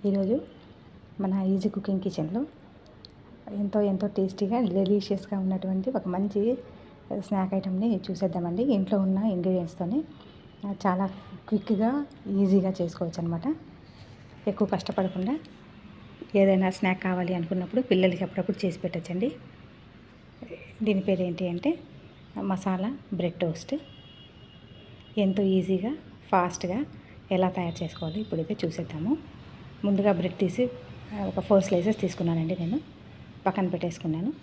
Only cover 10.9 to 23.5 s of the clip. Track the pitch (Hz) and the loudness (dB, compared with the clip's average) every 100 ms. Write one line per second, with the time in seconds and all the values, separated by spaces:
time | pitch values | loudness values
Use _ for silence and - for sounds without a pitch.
10.9 | 185 190 190 - 185 - 208 - 202 226 | 2 0 -4 -14 -16 -2 -2 2 2 2
11.9 | 285 285 - 202 196 196 196 190 185 170 | 0 -4 -10 -2 2 6 6 4 0 -4
12.9 | - 170 165 170 170 262 320 - - - | -2 -4 -2 -2 -2 -2 -4 -8 -20 -20
13.9 | - - - - - - 196 202 185 - | -20 -20 -20 -20 -6 -4 0 0 0 0
14.9 | 196 190 190 190 311 - - - - - | 0 0 0 -2 -2 -6 -20 -20 -20 -20
15.9 | - - - - 202 196 190 185 185 185 | -20 -20 -18 0 6 6 6 4 2 0
16.9 | 185 185 180 180 180 170 185 175 220 262 | 2 0 0 0 -2 0 -2 0 0 4
17.9 | 185 185 180 185 - 185 190 190 165 175 | 6 6 2 -4 -2 -2 0 -2 -2 -6
18.9 | 170 165 175 247 - - - - - - | -6 -4 -2 -2 -4 -18 -20 -20 -20 -20
19.9 | - - - - - - - - - 214 | -20 -20 -20 -20 -20 -16 -16 -18 -2 2
20.9 | 190 185 185 180 165 185 175 277 339 - | 2 4 2 0 -2 -2 0 0 -2 -8
21.9 | - - - - 208 196 185 196 185 202 | -20 -20 -20 -14 -6 -2 0 0 0 -2
22.9 | 285 - 175 175 170 170 | -4 -6 -2 -2 0 -2